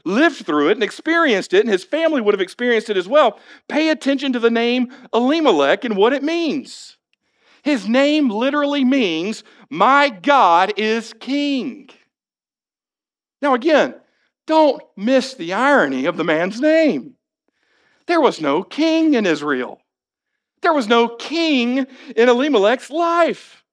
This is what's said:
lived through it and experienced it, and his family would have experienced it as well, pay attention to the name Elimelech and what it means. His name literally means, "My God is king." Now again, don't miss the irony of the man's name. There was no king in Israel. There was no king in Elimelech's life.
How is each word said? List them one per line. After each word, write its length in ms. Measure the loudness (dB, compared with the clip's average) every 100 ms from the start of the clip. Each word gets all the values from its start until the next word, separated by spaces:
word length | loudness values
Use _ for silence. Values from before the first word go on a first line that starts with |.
| -4
lived 400 | 2 2 0 -2
through 220 | 0 2
it 40 |
and 100 | 0
experienced 720 | -2 -4 -2 0 2 0 2
it, 80 | 2
and 80 | 2
his 160 | -2
family 380 | -2 -2 0 0
would 100 | 0
have 80 | 0
experienced 480 | -2 -4 -2 -2 -2
it 80 | -4
as 120 | 0
well, 300 | 2 2 0 -12 -20 -6
pay 220 | -2 0
attention 420 | 0 -2 -2 -2
to 60 | 0
the 100 | 0
name 400 | 0 0 -2 -4 -8 -6
Elimelech 720 | -2 0 2 2 2 2 0
and 120 | -2 0
what 180 | 0
it 80 | 0
means. 760 | -2 -2 -4 -4 -8 -16 -20 _ _ _ _ _ _ _
His 240 | -4 -4 0
name 440 | 0 2 2 0
literally 540 | -2 -2 0 -2 0
means, 600 | 0 2 0 -2 -6 -8 -14 -20 -10
"My 400 | 0 2 4 2
God 640 | -2 0 4 6 4 2 0
is 340 | -2 -2 -6 -14
king." 680 | -6 -4 -2 -4 -6 -10 -18 _ _ _ _ _ _ _ _ _ _ _ _ _ _ _
Now 80 | -2
again, 420 | 0 2 2 2 -4 _ _ _ _ 0
don't 360 | 2 2 0 -8 -6
miss 380 | 0 0 0
the 180 | -8 -6
irony 540 | -2 2 2 2 0 -2
of 100 | -2
the 80 |
man's 380 | -2 0 -2 -2
name. 520 | 0 2 2 -2 -8 -18 _ _ _ _ _ _ _ _ -4
There 140 | 0
was 200 | 2 0
no 220 | -2 -2
king 500 | -4 -2 0 2 2
in 140 | 2 0
Israel. 560 | -2 -2 -4 -6 -12 _ _ _ _ _ _ _ _
There 100 | -2
was 160 | 0 2
no 200 | 0 0
king 800 | -4 -8 -4 -2 0 -2 -4 -6 -12 -8 0
in 120 | 2
Elimelech's 600 | 2 0 2 2 0 -4
life. 720 | -4 -2 0 0 -2 -14 -20 _